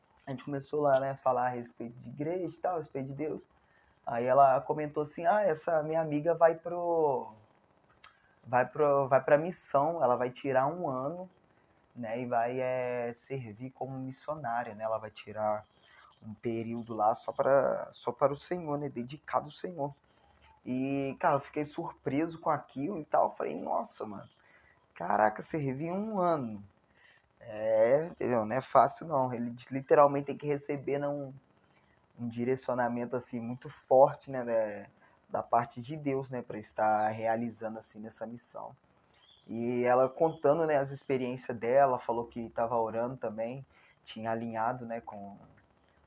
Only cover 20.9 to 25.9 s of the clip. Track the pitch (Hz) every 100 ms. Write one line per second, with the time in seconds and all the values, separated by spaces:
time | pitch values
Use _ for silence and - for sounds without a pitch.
20.9 | 139 139 131 175 139 - - 147 - 160
21.9 | - - 135 165 165 - 147 - 131 147
22.9 | 196 151 - - - - 151 - - 233
23.9 | - - - - _ _ _ _ _ _
24.9 | - 170 104 107 208 - 165 139 131 165